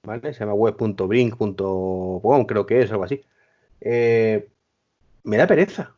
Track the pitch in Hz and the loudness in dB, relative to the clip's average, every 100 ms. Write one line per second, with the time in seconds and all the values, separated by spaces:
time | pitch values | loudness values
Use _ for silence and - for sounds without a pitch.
0 | - 117 139 135 107 104 110 104 110 98 | -12 -10 -10 -8 -4 0 0 0 -4 -2
1 | 95 117 120 113 107 95 98 95 92 92 | 0 2 0 0 -4 -4 -4 -2 -4 -4
2 | 92 90 104 139 110 107 95 117 110 107 | -4 -2 2 2 2 -2 0 2 2 -2
3 | 92 139 _ _ _ _ _ - - 120 | -6 -8 _ _ _ _ _ -12 -4 0
4 | 117 113 113 107 104 _ _ _ _ _ | 2 2 2 0 -4 _ _ _ _ _
5 | _ _ - 107 170 151 196 - - | _ _ -2 2 4 4 2 -2 -14